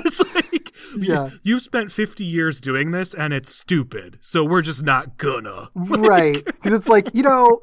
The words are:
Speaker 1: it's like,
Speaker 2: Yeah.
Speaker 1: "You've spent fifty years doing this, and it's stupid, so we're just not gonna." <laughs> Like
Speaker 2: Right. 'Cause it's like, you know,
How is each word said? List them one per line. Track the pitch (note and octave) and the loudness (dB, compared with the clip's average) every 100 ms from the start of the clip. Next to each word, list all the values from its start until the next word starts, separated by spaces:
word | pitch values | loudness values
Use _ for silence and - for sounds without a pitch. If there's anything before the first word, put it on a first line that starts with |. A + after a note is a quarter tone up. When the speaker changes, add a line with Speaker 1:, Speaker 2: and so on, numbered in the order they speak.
| E4 | 2
Speaker 1:
it's | - - - | -2 -2 -2
like, | - E4 - - - A#3+ | -2 -6 -8 -18 -12 -4
Speaker 2:
Yeah. | F#3+ D#3 C3+ - | 0 0 -2 -6
Speaker 1:
"You've | G3 B3 | -2 -2
spent | - B3 G#3 | -2 -4 -4
fifty | - G#3+ - F3+ | -4 -6 -6 -4
years | E3 D#3+ C#3 | -2 -2 -4
doing | B2+ C3 D3+ | -4 -2 -2
this, | F3 F#3 | -4 -6
and | - D3+ | -6 -4
it's | C#3 - | -4 -6
stupid, | - - E3+ B2 G#2 F2+ - | -10 -2 -2 -2 -10 -16 -16
so | - E3+ | -4 0
we're | D3+ F3+ | 2 0
just | D#3 C3 | 0 -2
not | D3 C3 C3 - | 0 0 -2 -6
gonna." | C#3 B2+ G#2 F#2+ - | -4 -4 -6 -14 -12
<laughs> | F#3 | -8
Like | F#3 G#3 | -2 2
Speaker 2:
Right. | G#3+ F3+ D#3 C#3+ - - | 4 6 4 0 -6 -6
'Cause | G3+ | 0
it's | G#3+ G#3 | 0 4
like, | G#3+ - | 4 4
you | A#3 | 2
know, | C4+ C4 A#3+ A#3 | 4 6 6 6